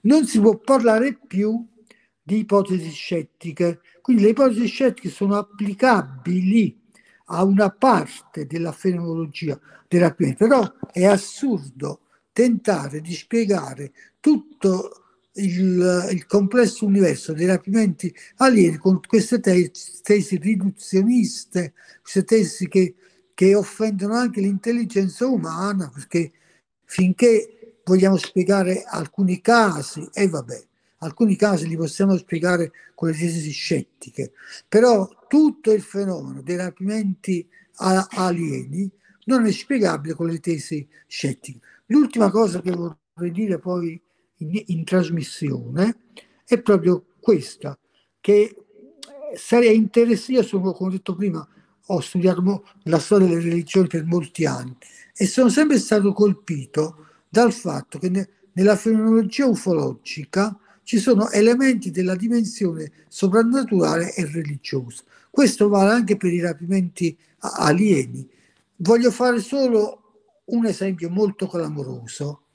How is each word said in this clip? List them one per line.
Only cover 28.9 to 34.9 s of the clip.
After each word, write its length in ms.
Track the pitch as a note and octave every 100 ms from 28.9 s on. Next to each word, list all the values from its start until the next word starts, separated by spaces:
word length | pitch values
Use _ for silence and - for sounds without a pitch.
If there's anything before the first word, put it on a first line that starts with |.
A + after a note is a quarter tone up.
| - D3+ - F#3+ F3+
casi, 680 | - A#3 G#3 D3+ C#3 D3+ D#3
e 160 | - G3
vabbè, 380 | D#3 A2+ A#2+ _ _ _ _
alcuni 380 | D#3+ - A3+ F#3
casi 300 | G#3 F3+ E3
li 100 | E3
possiamo 400 | D#3+ - G3 F3+
spiegare 540 | - E3 F3 F3 E3 _ _
con 140 | - E3
le 80 | D#3
tesi 340 | E3+ E3 D3+
scettiche, 840 | C#3+ - C#3+ - _ - - B2 _ - - _
però 400 | G#3+ B3